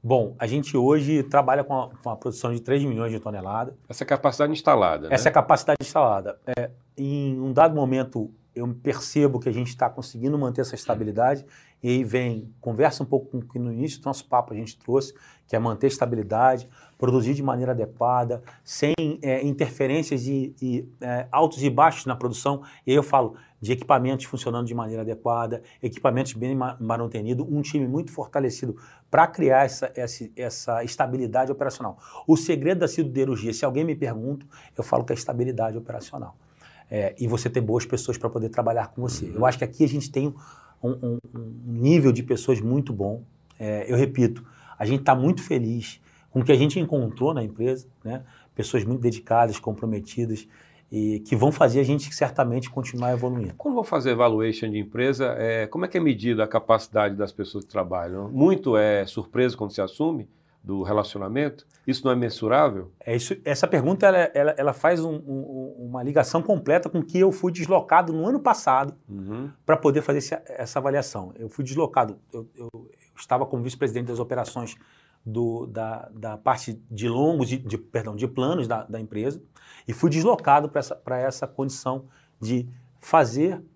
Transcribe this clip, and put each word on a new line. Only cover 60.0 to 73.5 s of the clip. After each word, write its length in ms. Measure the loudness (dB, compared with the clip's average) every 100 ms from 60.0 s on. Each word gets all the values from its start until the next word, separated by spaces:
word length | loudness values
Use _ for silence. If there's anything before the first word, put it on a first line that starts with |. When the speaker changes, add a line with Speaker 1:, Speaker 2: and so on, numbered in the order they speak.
| -2 -2 -8 _ _ _
Speaker 2:
do 200 | -8 -6
relacionamento? 840 | 0 0 0 -6 -6 -2 -4 -6 _ _ -6
Isso 180 | -2
não 60 | 2
é 60 | 2
mensurável? 760 | 0 -2 2 4 4 2 -10 _
Speaker 1:
É 160 | -4
isso, 220 | -4 -2 -6
essa 240 | -4 0 2
pergunta, 380 | 2 2 4 6
ela, 120 | 6 2
ela, 200 | 2 2 2
ela 140 | 0
faz 300 | 2 2 2
um, 100 | -2
um, 640 | -6 -8 -10 -8 -10 -12 -12
uma 240 | -10 -6
ligação 400 | 0 2 2 0
completa 480 | 0 0 4 2 2
com 100 | -4
que 180 | -2 4
eu 120 | 4
fui 220 | 4 -4
deslocado 600 | -2 2 2 6 4 4
no 140 | 0 0
ano 140 | 0
passado 540 | 2 2 2 2 0 -8 _
Speaker 2:
Uhum. 420 | -12 -8 -8 -10 -12
Speaker 1:
pra 120 | 0 4
poder 260 | 4 2
fazer 160 | 0 -2
esse, 180 | -2 -8 -10
essa 340 | -10 -6 -2
avaliação. 520 | 0 0 -2 -8 -12 -12
Eu 100 | -14
fui 160 | -8
deslocado, 540 | -6 -2 0 2 0 -4 _
eu, 160 | -16 -16 -16
eu, 120 | -18
eu 180 | -18 -20 _ _ -20
estava 300 | -2 0
como 160 | 0